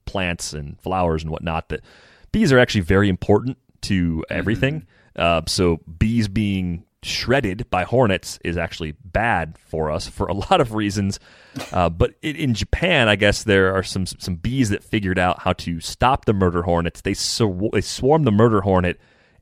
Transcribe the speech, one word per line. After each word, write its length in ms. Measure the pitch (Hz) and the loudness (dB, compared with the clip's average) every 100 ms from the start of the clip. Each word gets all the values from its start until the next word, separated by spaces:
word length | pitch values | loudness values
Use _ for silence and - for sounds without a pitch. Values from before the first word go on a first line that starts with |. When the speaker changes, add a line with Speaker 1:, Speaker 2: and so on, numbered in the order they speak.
| - | -8
Speaker 1:
plants 480 | 98 90 87 - | -4 -4 -4 -8
and 260 | 76 73 - | -10 -12 -12
flowers 420 | 92 92 87 80 | -6 -2 0 0
and 80 | 80 | -4
whatnot, 380 | 78 82 80 - | -6 -4 -6 -6
that 120 | 82 - - _ _ - | -10 -12 -20 _ _ -4
bees 200 | 214 190 | 2 6
are 60 | 127 | 6
actually 220 | 123 107 | 6 2
very 260 | 82 95 101 | 2 4 4
important 480 | 90 - 104 120 - _ - | 0 2 2 2 -8 _ -14
to 420 | - 95 85 80 - | -2 0 0 -2 -4
everything. 500 | 78 87 113 131 156 | -4 -2 0 -2 -4
Speaker 2:
Mm-hmm. 60 | - _ _ | -12 _ _
Speaker 1:
Uh, 280 | - 85 82 80 | -2 0 2 -2
so 320 | - 90 82 - 82 | 0 0 0 -6 -2
bees 280 | 107 117 104 | 0 2 0
being 560 | 104 101 95 90 85 _ _ | -2 -2 -2 -2 -6 _ _
shredded 680 | - - - 120 107 98 - | -10 -6 0 0 0 -4 -4
by 140 | 90 | -4
hornets 560 | 87 120 117 92 - - | 0 2 2 2 -4 -10
is 120 | 85 85 | -6 -4
actually 360 | 82 - 78 73 | -6 -8 -10 -12
bad 540 | 90 98 117 92 78 - | -6 -2 0 0 -2 -10
for 320 | - 80 78 | -10 -4 -2
us 180 | 82 - | -4 -8
for 180 | - 87 | -6 -4
a 40 | |
<laughs> 0 | |
lot 260 | 95 - 185 | -4 0 2
of 120 | 117 | 2
reasons. 460 | 110 101 101 98 - - - - - - | 0 -2 0 -2 -4 -12 -20 -18 -14 -6
Uh, 160 | 90 85 | 0 0
but 240 | 85 123 - | 0 -4 -2
i-, 40 | 156 | -8
in 260 | 143 135 | -4 -2
Japan, 540 | 107 - - 175 156 113 | -2 -2 -2 2 2 4
I 60 | 101 | 4
guess 260 | 104 - | 2 2
there 300 | 110 98 95 | 2 4 4
are 80 | 95 | 0
some, 240 | - 98 92 | -4 -6 -6
some 300 | - - 82 | -8 -8 -6
bees 340 | 113 135 110 | -4 0 0
that 120 | 101 | -2
figured 360 | - 113 95 92 | -2 -2 0 0
out 220 | 90 - | 0 0
how 120 | 92 | -2
to 260 | 90 - 82 | -4 -4 -8
stop 440 | - - 123 139 | -8 -2 0 2
the 80 | - | 0
murder 300 | 98 90 87 | 2 2 2
hornets. 400 | 87 85 85 - | 0 0 0 -4
They 100 | 98 | -4
sw-, 560 | 101 - - 110 90 107 | -4 -4 0 -2 0 -2
they 80 | 104 | -2
swarm 400 | - - 127 160 | -4 -2 2 4
the 60 | 135 | 4
murder 300 | 101 120 107 | 6 6 4
hornet, 360 | 98 92 87 - _ _ _ _ | 2 2 2 -4 _ _ _ _